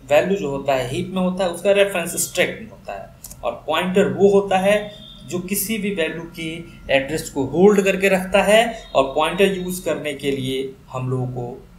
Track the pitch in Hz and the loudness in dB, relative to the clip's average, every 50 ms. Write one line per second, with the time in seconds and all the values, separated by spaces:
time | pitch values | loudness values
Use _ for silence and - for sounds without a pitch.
0 | - - 139 - - 180 196 - 151 139 139 139 135 143 135 131 123 123 135 170 | 2 4 4 4 4 4 0 -2 -2 -4 -6 -4 -2 0 0 0 -2 -4 -4 -6
1 | 180 185 190 185 185 180 185 185 190 175 170 - - 202 196 202 196 202 190 175 | -6 -4 -2 -2 -2 -2 0 0 -2 -2 -2 0 2 2 4 4 4 4 2 -4
2 | 165 - - - - - - 180 165 - - - 110 - - - - 104 101 98 | -4 -4 -4 -4 -6 -4 0 0 0 0 -2 -10 -14 -16 -18 -16 -14 -12 -12 -12
3 | 95 - - - - - - - - 120 - - - - 156 165 180 185 185 202 | -12 -16 -18 -20 -18 -18 -16 -6 -6 -6 -6 -6 -4 -2 -2 0 0 2 2 2
4 | 180 131 131 156 196 202 196 196 196 - 185 190 185 202 208 208 208 - - - | 2 2 4 4 4 6 6 4 4 4 0 2 4 4 2 2 0 -6 -14 -18
5 | - - - - - 127 170 180 185 - 202 196 - - 226 208 190 208 185 165 | -20 -20 -20 -20 -12 -8 -8 -6 -4 -4 -4 -4 -2 -4 -4 -2 -2 -2 -2 -2
6 | 156 156 160 165 165 - - 170 165 160 165 170 170 - - - - - 135 135 | -2 -2 -4 -8 -10 -12 -12 -10 -8 -8 -8 -10 -12 -14 -18 -16 -2 2 2 2
7 | 135 135 156 156 160 - - 143 127 123 143 165 185 208 208 202 190 196 190 185 | 2 0 -4 -6 -6 -6 -4 -4 -4 -2 2 6 6 6 6 6 2 2 0 2
8 | 190 196 190 180 185 185 - 196 190 190 214 220 240 233 - - - - - 135 | 2 2 2 0 0 2 2 2 4 6 4 4 4 2 -4 -10 -14 -2 0 0
9 | 135 135 135 151 156 165 175 185 196 196 185 180 180 180 180 - - 170 151 143 | 0 2 0 0 0 0 2 2 2 2 2 -2 -6 -6 -8 -6 -4 -4 -4 -4
10 | 147 151 143 139 143 139 135 131 127 131 131 131 135 135 - - - - - 127 | -4 -6 -6 -4 -2 -2 -2 -2 -4 -4 -4 -4 -6 -8 -10 -16 -18 -10 -8 -6
11 | 127 127 127 127 127 127 123 123 120 120 120 - - - - | -4 -4 -2 -2 -4 -4 -6 -8 -8 -10 -12 -14 -18 -20 -20